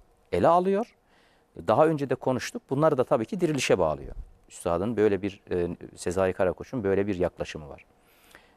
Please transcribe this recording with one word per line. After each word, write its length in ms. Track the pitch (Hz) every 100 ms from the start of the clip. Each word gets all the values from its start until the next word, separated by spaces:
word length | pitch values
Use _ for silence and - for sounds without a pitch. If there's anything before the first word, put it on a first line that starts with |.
| _ _ _
ele 160 | 90 120
alıyor. 480 | 175 185 196 240 _ _ _ _ _ _ - 85
Daha 200 | 110 160
önce 240 | 156 135
de 40 |
konuştuk. 480 | 131 - 127 - - -
Bunları 280 | 135 156 139
da 60 |
tabii 220 | 120 139 110
ki 140 | 196
dirilişe 380 | 170 151 - 117
bağlıyor. 360 | 82 73 - - - - _
Üstadın 480 | - 90 85 101 107
böyle 260 | 107 98
bir, 180 | 98 95 -
e, 260 | 92 87 - - -
Sezai 360 | - 90 95
Karakoç'un 520 | 90 95 82 - 131
böyle 220 | 98 98 101
bir 120 | 90
yaklaşımı 500 | 87 - 85 - 76
var. 180 | 69 - _ _ _ _ - _